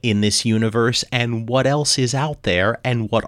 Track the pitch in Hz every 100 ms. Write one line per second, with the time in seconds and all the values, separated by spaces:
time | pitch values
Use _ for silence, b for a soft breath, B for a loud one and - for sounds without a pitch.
0 | 120 104 104 - 117 110 110 113 117 120
1 | - 123 120 117 113 127 131 147 143 -
2 | 123 135 151 - - 90 98 117 127 120
3 | 107 113